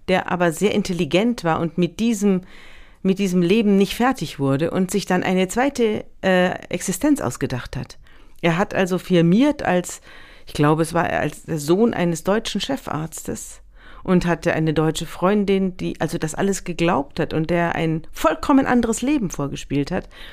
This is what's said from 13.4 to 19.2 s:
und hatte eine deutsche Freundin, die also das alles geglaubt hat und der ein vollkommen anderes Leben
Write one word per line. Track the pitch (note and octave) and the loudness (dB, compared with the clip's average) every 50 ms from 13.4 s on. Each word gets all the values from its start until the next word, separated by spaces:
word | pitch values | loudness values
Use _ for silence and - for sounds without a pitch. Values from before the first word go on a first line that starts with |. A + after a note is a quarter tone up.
| - - - - - - - - - - - - | -12 -16 -18 -20 -20 -20 -20 -20 -20 -20 -20 -12
und | - - F#3 F3+ E3+ | -2 2 2 2 2
hatte | F3 E3+ D#3+ - E3+ - | 2 -2 0 0 -2 0
eine | D#3+ D#3 D#3+ | 0 0 0
deutsche | D3+ D#3+ D#3 D#3+ D#3+ - E3+ | 2 2 2 0 0 -2 -8
Freundin, | - - - F3 F#3 G#3 G#3 G3+ F#3+ G3 F#3+ F#3+ F#3 F3+ | -10 -6 -2 0 2 2 2 2 2 2 0 0 -2 -4
die | - E3+ E3+ - - | -6 -6 -6 -4 -4
also | - D#3 - | -4 -4 -2
das | E3 - D#3 - | -4 -4 -4 -4
alles | - F#3 G3 G3 - - | -2 -2 -2 -2 -2 -6
geglaubt | F3+ E3 - E3+ E3+ F#3+ B3+ C#4 - - - | -8 -4 0 0 0 2 0 -2 -4 -4 -4
hat | D#3 - - | -4 -2 -2
und | D#3 D#3+ D#3 | -4 -2 0
der | F3 F3 E3+ E3+ - | 0 0 0 0 -2
ein | - E3 D#3+ D#3 D#3 - - | -2 -2 -2 -2 -4 -6 -10
vollkommen | - - - D#4+ - - - - C#4+ C4+ C4 | -8 0 0 0 0 0 2 4 4 4 4
anderes | - B3 A#3+ A#3 A3+ A3+ - | 4 2 2 2 2 -2 -2
Leben | A#3+ C4 D4+ C#4+ | 0 0 0 0